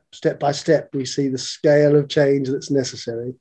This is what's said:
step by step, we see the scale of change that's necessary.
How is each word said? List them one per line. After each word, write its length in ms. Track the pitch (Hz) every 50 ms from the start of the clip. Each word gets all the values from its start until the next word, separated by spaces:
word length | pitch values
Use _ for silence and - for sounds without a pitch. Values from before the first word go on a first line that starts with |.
| _ _ -
step 260 | - - 160 143 -
by 140 | 147 143 143
step, 380 | 143 - - 156 139 - - -
we 120 | 139 135
see 220 | 131 - - 139 135
the 100 | 131 127
scale 580 | - - - - - 156 147 147 147 147 147
of 120 | 151 143 139
change 400 | - 156 143 139 143 139 135 127
that's 220 | 139 135 - -
necessary. 640 | 143 139 127 - - 110 - 120 113 117 120 123 127 -